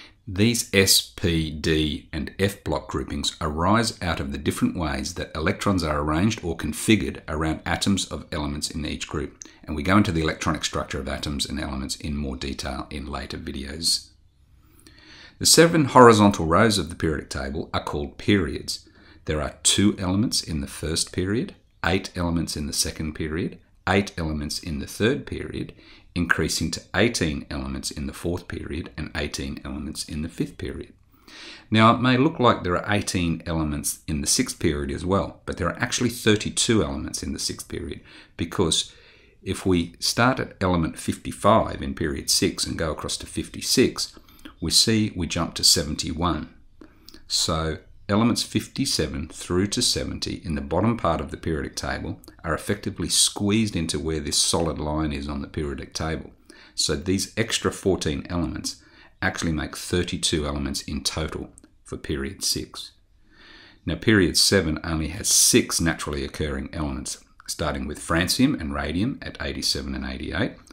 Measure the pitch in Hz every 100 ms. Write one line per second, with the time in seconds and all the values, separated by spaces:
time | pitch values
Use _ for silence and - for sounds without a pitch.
0 | - _ - 92 113 120 - 98 92 -
1 | - - 90 82 78 78 82 78 76 71
2 | - 80 67 - 98 - - 76 - 73
3 | 65 71 71 - 82 76 90 113 110 -
4 | 90 80 69 71 73 - - 92 78 67
5 | - - - 78 85 - 101 95 80 73
6 | 76 80 107 - 85 82 78 - - 107
7 | 71 62 - 78 80 76 - 85 98 95
8 | - 73 - 80 73 73 - 80 76 -
9 | - 78 65 - - - - 76 73 101
10 | 98 82 78 - 87 73 - 78 65 71
11 | 67 69 78 69 - 71 73 67 67 -
12 | 78 73 69 64 69 67 71 65 - 71
13 | 67 69 73 76 - 71 69 76 80 -
14 | - _ _ _ _ _ _ - - -
15 | - - - - - - 165 165 131 127
16 | 120 107 101 101 80 85 113 101 82 82
17 | 80 73 - - 69 76 - 92 - 73
18 | 71 - - 104 76 - - - - -
19 | - - - 76 73 - - - 101 101
20 | 90 95 127 - - 78 67 - 76 82
21 | - - 92 110 196 - _ _ 82 95
22 | - 92 87 85 78 80 71 - 80 -
23 | 78 76 78 80 113 - _ _ - 98
24 | 101 - 80 76 73 - 87 71 - -
25 | 107 139 - - - - - - - -
26 | - 87 82 - 80 - 80 - - 90
27 | 113 - 82 69 - 71 67 67 - -
28 | 67 - 85 90 - - 69 73 - -
29 | 78 - 76 - 69 71 73 71 76 -
30 | - 78 80 - - - 69 78 - -
31 | _ _ - - - - - 110 113 -
32 | 127 127 151 165 117 101 90 85 - 104
33 | - 95 85 80 - 82 76 73 - -
34 | - 78 71 - 127 - 90 73 69 71
35 | 90 98 - - - - 85 - 123 -
36 | 123 - 110 104 - - - 110 71 69
37 | 67 - - - - - - - 78 -
38 | - - - - 82 - 82 - - -
39 | - - - _ 95 90 95 90 82 -
40 | - - 123 131 - - 92 87 78 -
41 | - - 67 - 101 110 73 - 69 -
42 | 78 69 - - 90 - 82 78 80 78
43 | 80 - - - 80 - - 135 110 -
44 | - - - - - - 82 - - 110
45 | 107 - 82 87 85 - - 90 73 76
46 | 78 80 87 76 - - - - - -
47 | - - - - - 80 80 76 - -
48 | - 104 117 - - - - - - -
49 | 73 71 80 - - 90 104 123 - -
50 | 67 - - - - 69 69 82 110 110
51 | 87 78 71 - 90 76 - - 71 67
52 | - - - - 85 - - 104 104 98
53 | 82 - - - 101 110 107 90 80 76
54 | 76 78 73 - - 87 82 69 76 76
55 | 78 71 71 71 73 - 73 67 69 -
56 | 80 73 - - - - - - - 73
57 | 85 95 - - 113 - 92 - 98 85
58 | 82 69 - 87 80 - - - - -
59 | - _ 95 - 85 76 71 - - 90
60 | 87 85 - 82 73 71 67 69 - 69
61 | - - 76 - - - - _ - -
62 | - 73 69 67 - - - - - -
63 | _ _ _ - - - - - - 80
64 | - 107 80 71 - 98 80 78 85 80
65 | 78 107 - - - 120 82 - 82 73
66 | - 71 67 - 76 67 - 80 73 67
67 | 69 - - - - - 80 69 71 73
68 | - 82 87 - 135 - 73 71 71 85
69 | 120 - - - 71 69 - 71 65 65
70 | 67 65 - 76 139 - -